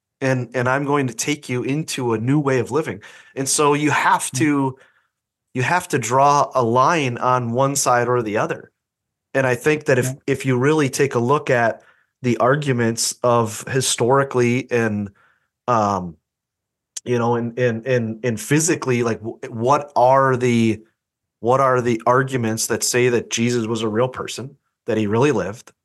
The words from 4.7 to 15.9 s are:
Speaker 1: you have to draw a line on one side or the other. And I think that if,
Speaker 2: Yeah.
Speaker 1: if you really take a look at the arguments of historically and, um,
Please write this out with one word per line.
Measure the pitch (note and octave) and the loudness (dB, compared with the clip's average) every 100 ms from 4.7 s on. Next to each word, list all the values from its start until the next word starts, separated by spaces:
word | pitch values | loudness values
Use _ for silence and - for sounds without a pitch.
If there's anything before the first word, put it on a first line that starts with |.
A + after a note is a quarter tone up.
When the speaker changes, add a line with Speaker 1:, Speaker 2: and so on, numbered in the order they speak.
| B2+ _ _ _ _ _ _ _ | -6 _ _ _ _ _ _ _
Speaker 1:
you | B2+ | -4
have | B2 F3 F3+ | -2 -2 0
to | D3 | -2
draw | A2+ C3 C#3+ C#3+ C3+ C3 | 0 4 4 4 2 0
a | |
line | A#2 A#2+ C3+ E3+ C3+ A#2 | 2 4 4 2 -2 -2
on | B2 B2+ A#2+ | 0 0 0
one | A#2 C3+ C#3 | 0 0 0
side | - B2 A#2+ | 2 2 2
or | B2 | 0
the | A2 G#2 | 0 -2
other. | D3+ D#3 - _ _ _ _ _ _ | -2 -6 -12 _ _ _ _ _ _
And | C3+ C3 | 0 0
I | B2 | 2
think | D3+ D3+ D3+ | 2 0 2
that | C3 | 2
if, | B2 | 0
Speaker 2:
Yeah. | C3+ - | -4 -4
Speaker 1:
if | C3 C3+ | -2 -2
you | B2 | 0
really | C3+ D#3 C#3 | 2 2 0
take | - C#3+ B2 | 0 0 0
a | |
look | A#2+ D3 C#3+ | 0 0 0
at | B2+ A#2 - _ _ _ _ | 2 2 -2 _ _ _ _
the | B2+ A#2+ | -2 2
arguments | A#2+ D3 C#3+ B2 A#2 A2+ - - | 2 2 0 0 0 -2 -4 -2
of | A#2+ A#2+ A2 A2 - | 0 2 0 -4 -6
historically | C3 B2+ - A#2 C3+ C3+ B2+ A#2+ B2 B2+ | -4 -2 0 2 2 2 0 0 0 -2
and, | A#2+ A2+ G#2 G2+ - _ _ _ _ - | -2 0 -2 -6 -12 _ _ _ _ -2
um, | A#2 G#2 | 0 2